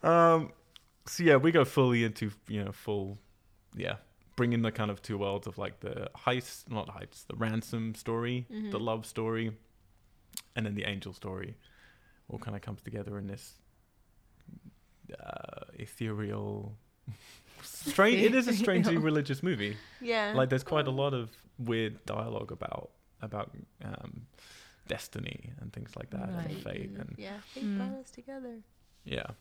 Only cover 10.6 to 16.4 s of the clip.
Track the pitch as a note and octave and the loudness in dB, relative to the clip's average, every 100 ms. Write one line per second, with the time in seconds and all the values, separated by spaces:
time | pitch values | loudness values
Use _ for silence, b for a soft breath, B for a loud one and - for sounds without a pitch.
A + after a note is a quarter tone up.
10.6 | A2 G#2 G#2 G2 G2 F#2 G2+ F#2+ - A2 | -4 -2 -4 -4 -8 -10 -8 -8 -8 -12
11.6 | b b b b b b _ A2 - G2+ | b b b b b b _ -10 -8 -8
12.6 | G#2 G2+ - A2 G2+ G2+ G2 G2 - - | -8 -10 -10 -8 -6 -6 -8 -10 -14 -20
13.6 | _ _ _ _ _ _ _ _ - - | _ _ _ _ _ _ _ _ -20 -20
14.6 | - _ _ _ - - - - - - | -20 _ _ _ -18 -16 -12 -12 -12 -14
15.6 | - - G#2+ - A2+ G#2 G#2 G#2 | -16 -14 -16 -6 -4 -2 -4 -4